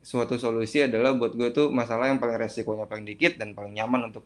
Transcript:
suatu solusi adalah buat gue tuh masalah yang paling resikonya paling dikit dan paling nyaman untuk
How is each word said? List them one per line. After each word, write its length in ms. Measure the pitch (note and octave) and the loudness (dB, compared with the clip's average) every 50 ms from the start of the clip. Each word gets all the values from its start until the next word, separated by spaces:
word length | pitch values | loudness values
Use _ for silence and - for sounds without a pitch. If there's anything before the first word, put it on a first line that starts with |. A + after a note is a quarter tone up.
| - | -12
suatu 320 | - - B2 A#2 - B2 | -4 -2 -2 0 0 -2
solusi 480 | A#2+ C3 A#2 A2+ A2+ A2+ A2 - D3 C#3+ | -2 0 0 0 0 0 2 2 4 4
adalah 320 | B2+ A2 A2 B2 C3+ C3+ | 4 4 4 4 4 4
buat 160 | B2 A#2+ A2+ A2+ | 2 2 0 0
gue 160 | A#2 A#2+ A#2+ | 0 0 2
tuh 240 | A#2+ D3 D3 C#3+ C3 | 4 4 2 4 2
masalah 400 | B2 A#2 A#2 A2+ A2+ B2+ C3+ C3+ | 0 0 0 0 0 2 2 2
yang 80 | C3 | 0
paling 160 | A#2+ A#2 A2+ | 0 -2 -2
resikonya 480 | A2 A2+ G#2+ - A#2 G#2+ A2+ G#2+ G#2+ G#2+ | -2 -2 -4 -4 -4 -4 -4 -4 -4 -6
paling 240 | - G#2+ G#2+ G#2 G#2 | -6 -8 -10 -10 -10
dikit 320 | G#2 G2 E3 E3+ F3 - | -2 0 2 2 2 0
dan 160 | A2 G#2 G2+ | -6 -10 -10
paling 160 | G#2 G#2 G2+ G#2 | -10 -12 -8 -6
nyaman 400 | G#2+ A2 A#2 B2 B2 A#2 A2 G#2+ | -4 -2 0 0 0 0 -4 -8
untuk 80 | A2 - | -14 -14